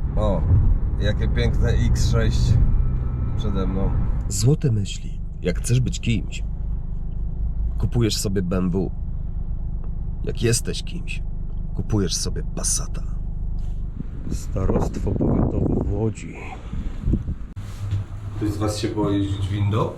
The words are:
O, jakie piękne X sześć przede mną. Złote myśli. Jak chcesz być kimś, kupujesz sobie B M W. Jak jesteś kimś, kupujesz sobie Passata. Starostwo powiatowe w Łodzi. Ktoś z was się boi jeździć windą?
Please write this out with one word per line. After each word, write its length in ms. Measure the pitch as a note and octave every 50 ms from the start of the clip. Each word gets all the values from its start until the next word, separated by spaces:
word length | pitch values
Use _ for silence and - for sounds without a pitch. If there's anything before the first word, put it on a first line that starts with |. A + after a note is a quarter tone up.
| - - -
O, 260 | - - - F#2 E2+ - - - - - - - - - - - -
jakie 280 | - G#2 G2+ - A2+
piękne 420 | - - A#2 A#2+ A#2+ - - A#2 A#2
X 420 | A#2 A#2 A#2+ A#2 - - - -
sześć 300 | - A2+ A2+ A#2 A#2+ - - - - - - - - - - - - - - - - - - - -
przede 300 | - - G#2 G2 F#2+ F#2+
mną. 240 | F#2 F#2 F#2+ G2 F#2+ - - - - - - -
Złote 440 | - G#2 F#2+ G#2 C3 D#3 - - C3+
myśli. 500 | A2+ G#2 G2 - - - - - - - - - - -
Jak 180 | - F2+ F2 -
chcesz 200 | - - A#2+ B2+
być 200 | B2 - - -
kimś, 440 | - A#2 A2+ F#2+ - - - - - - - - - - - - - - - - - - - - - - - - - - - - - - -
kupujesz 400 | - - G2+ - A#2+ A#2 G#2 -
sobie 240 | - - G#2+ F#2+ G2
B 160 | F#2 F2 F#2+
M 140 | F#2 F#2 F#2
W. 200 | E2+ G2 E2+ D#2+ - - - - - - - - - - - - - - - - - - - - - - - - - - -
Jak 200 | - - - A2
jesteś 400 | A2+ A2+ - - F2+ - - -
kimś, 400 | - - - - - - - - - - - - - - - - - -
kupujesz 400 | - - - G#2+ G#2 F#2+ E2 -
sobie 280 | - - - - - - - -
Passata. 460 | - - - - - - - - - - - - - - - - - - - - - - - - - - - - - - - - - - -
Starostwo 800 | - - - - - F#2+ G2 G2+ - - - - - - - G#2
powiatowe 720 | - - - - - - - - - - - - - - -
w 80 | - G2+
Łodzi. 420 | G2+ A2 A2 - - - - - - - - - - - - - - - - - - - - - - - - - - - - - - - - - - G2+ G#2 G#2 G2 - - - - - - -
Ktoś 140 | A2 G#2+ G#2
z 80 | G2+
was 200 | G2 G#2 G2+ -
się 100 | - A2+
boi 360 | G2+ - G#2 G#2 G2+ G2 G2+ G2
jeździć 240 | F#2+ - - G2
windą? 420 | F#2 G2+ G2+ G2+ G2+ G#2 A#2 D3+ - -